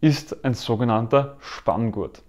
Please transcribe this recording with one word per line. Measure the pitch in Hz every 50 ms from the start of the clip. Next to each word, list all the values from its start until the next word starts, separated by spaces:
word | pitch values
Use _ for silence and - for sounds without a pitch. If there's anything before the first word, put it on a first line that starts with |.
ist | - 156 147 139 - - - - -
ein | 135 123
sogenannter | - - - 117 104 123 120 110 110 113 113 139 139 139 139 - -
Spanngurt. | - - - - - - 87 87 117 113 98 104 92 - - - -